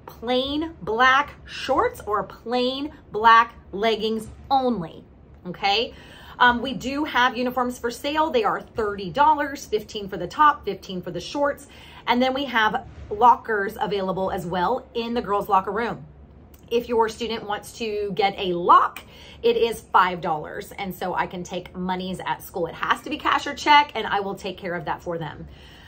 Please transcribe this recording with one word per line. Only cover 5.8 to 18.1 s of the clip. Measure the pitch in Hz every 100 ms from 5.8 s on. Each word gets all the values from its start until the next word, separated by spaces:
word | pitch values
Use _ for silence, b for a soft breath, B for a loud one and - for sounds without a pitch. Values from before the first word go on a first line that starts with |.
| 254 B B B B B
Um, | 247 240
we | 269
do | 214 247 285
have | 302 247 254 240
uniforms | 247 254 247 247
for | 240
sale. | 240 285 302 311
They | 240
are | 196 180
thirty | - - 208 196 185
dollars, | 254 294 294 294 277
fifteen | - 214 - 214 196
for | 185
the | 180
top, | - 202 -
fifteen | 202 190 - 185
for | 185
the | 156
shorts. | - 294 285 - - B B B B
And | 247
then | 262
we | 262 269
have | 233 214 - - - -
lockers | 208 214 254 - 214 196 -
available | 208 202 190 180 190
as | 190
well | 175 180 180 247 -
in | 233 233
the | 240
girls' | 180 202 -
locker | 190 208
room. | 202 226 147 - - - - - - -
If | 233 240
your | 226 220
student | 220 226 226
wants | 202 208 - -
to | 220 208 202